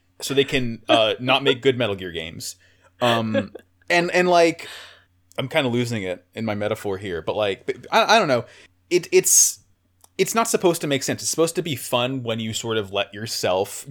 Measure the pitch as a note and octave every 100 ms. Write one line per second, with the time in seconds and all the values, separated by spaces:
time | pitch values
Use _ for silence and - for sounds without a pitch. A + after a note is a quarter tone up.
0 | _ - - C3+ C3+ C#3 B2 A2 - A#2
1 | A2 G2+ B2 C3 C3+ B2+ C3+ B2 A2+ G2
2 | F#2 E2 D#2+ - - - _ _ _ -
3 | A#2+ - - A2 G2 - _ _ - F3
4 | F3 F3+ F3+ F3 E3+ E3 - - - -
5 | _ _ _ - C3 D#3+ C3 A#2+ A#2 A2+
6 | F#2 F2+ _ - A2 G#2 G#2 G#2+ G2+ F#2+
7 | G2+ E2 D2+ F#2 G#2 F#2+ - B2 - G#3+
8 | F#3 A3 E3+ B2 - - - _ - F3
9 | - F#3 F3+ - - - _ _ _ _
10 | _ - F#3 A3+ A3+ G#3+ F#3 E3 D#3 C#3
11 | - A2+ - - D#3+ F#3+ E3+ B2 - B2
12 | B2 C3+ A#2 A2+ A2 G#2+ A#2 A2 G2 G2
13 | G2+ G#2 A2 - G#2 F#2 G2+ - -